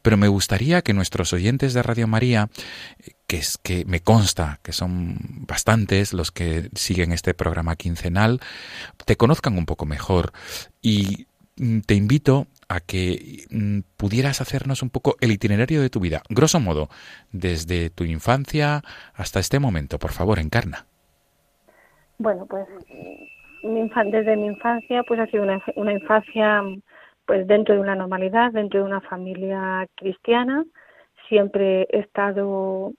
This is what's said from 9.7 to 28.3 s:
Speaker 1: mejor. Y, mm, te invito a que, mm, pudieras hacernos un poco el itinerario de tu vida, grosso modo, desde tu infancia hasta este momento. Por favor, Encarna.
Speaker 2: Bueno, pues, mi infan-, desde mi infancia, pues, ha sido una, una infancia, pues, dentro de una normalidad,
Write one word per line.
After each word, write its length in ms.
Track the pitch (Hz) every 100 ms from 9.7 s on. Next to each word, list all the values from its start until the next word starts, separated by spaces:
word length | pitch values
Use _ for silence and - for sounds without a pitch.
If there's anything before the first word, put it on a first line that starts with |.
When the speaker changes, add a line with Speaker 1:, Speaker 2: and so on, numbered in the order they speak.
| 78
Speaker 1:
mejor. 480 | 76 71 - 92 82 - - - - _
Y, 460 | 117 107 98 101 - _ _ -
mm, 220 | 123 113
te 140 | -
invito 520 | 104 104 147 - 131 - _ _
a 120 | 90
que, 640 | - 95 92 92 - - -
mm, 300 | 110 104 101 - _
pudieras 420 | 101 113 135 135
hacernos 400 | 131 135 135 135
un 80 | 127
poco 280 | 131 135 -
el 100 | 123
itinerario 520 | 101 107 104 123 156
de 80 | 135
tu 100 | 120
vida, 220 | 90 78 -
grosso 280 | 110 156 175
modo, 300 | 104 76 76 - - - _
desde 600 | 98 90 85 80 87 82
tu 140 | -
infancia 760 | 85 80 - 127 139 156 147 147 - - -
hasta 260 | - 98 -
este 180 | 92 139
momento. 400 | 139 87 71 76
Por 140 | -
favor, 260 | - 90 104
Encarna. 480 | 78 113 104 73 - _ _ _ _ _ _ _ _ _ _ _ _ _
Speaker 2:
Bueno, 300 | 220 185 196
pues, 200 | 190 190 190 - - - - - - _ -
mi 160 | 214 226
infan-, 320 | 226 240 208
desde 280 | 220 220 214
mi 80 | 208
infancia, 560 | 202 233 233 - 247
pues, 180 | 240 233
ha 60 | 220
sido 160 | 214
una, 200 | 202 196 - 202
una 160 | 208
infancia, 720 | 202 - 214 208 226 214 208 202 190 - - - _ -
pues, 200 | 196 190
dentro 280 | 208 214
de 80 | 202
una 120 | 196
normalidad, 580 | 196 185 185 190